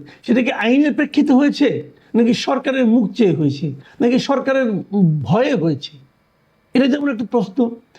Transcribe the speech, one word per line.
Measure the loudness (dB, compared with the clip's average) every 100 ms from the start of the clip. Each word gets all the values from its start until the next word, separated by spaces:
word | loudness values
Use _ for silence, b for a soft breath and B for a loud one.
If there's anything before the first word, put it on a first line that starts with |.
| -8 B
সেটা | -2 0
কি | 0
আইনের | -2 0 2 2
প্রেক্ষিতে | 0 -2 0 2
হয়েছে, | 4 2 2 0 0 -8 -20 b 0
নাকি | 2
সরকারের | 0 -2 -4 -2 0 2
মুখ | 2 0
চেয়ে | 0 0 2
হয়েছে, | 0 -2 -6 -8 B B
নাকি | 0 0
সরকারের | 0 -2 0 0 0 -4 -4 0 2 0
ভয়ে | 0 0 2
হয়েছে? | 0 -2 -4 -8 -20 _ _ _ _ _ _ _
এটা | 0 0
যেমন | 0 -2
একটা | -4 -4
প্রশ্ন, | -4 -4 -2 -4 -4 _